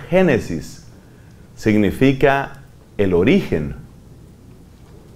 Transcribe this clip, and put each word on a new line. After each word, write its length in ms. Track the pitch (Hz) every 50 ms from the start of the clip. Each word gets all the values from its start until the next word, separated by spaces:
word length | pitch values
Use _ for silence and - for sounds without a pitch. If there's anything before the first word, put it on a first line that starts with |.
| - -
Génesis. 720 | 165 185 190 170 135 107 76 - 87 78 - - - - - - - - - - - - - - - - - - -
Significa 1080 | - - 110 107 107 104 95 - - 131 135 139 139 - 139 135 139 139 - - - - - - - - - - -
el 160 | 101 95 90
origen. 600 | 85 92 117 180 202 - - - 82 76 71 67 - - - - - - - - - - - - - - - - - - - - - - - - - - - -